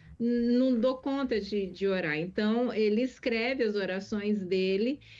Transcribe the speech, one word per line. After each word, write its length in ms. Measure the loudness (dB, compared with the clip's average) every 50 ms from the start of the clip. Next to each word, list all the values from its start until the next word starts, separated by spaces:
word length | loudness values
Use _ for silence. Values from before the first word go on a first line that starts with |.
| -20 -16 -8 -4
não 600 | -2 0 0 2 2 4 4 4 4 4 4 2
dou 180 | 2 0 0
conta 440 | 0 -2 -4 -2 -2 -2 0 -2 -2
de, 260 | -2 -2 -4 -4 -4
de 200 | -4 -4 -2 0
orar." 300 | 0 0 0 0 -2 -2
Então, 540 | -2 -4 -4 -2 0 0 2 2 2 0 0 0
ele 280 | 2 2 2 4 2
escreve 600 | 0 0 -4 -4 -2 -2 0 0 0 -2 0 0 0
as 120 | 0 0
orações 640 | -2 -2 -2 -4 -4 -4 -4 -4 -2 0 0 0 -2 0
dele 540 | 0 0 0 2 2 2 0 0 0 -2 -4 -8 -20 -20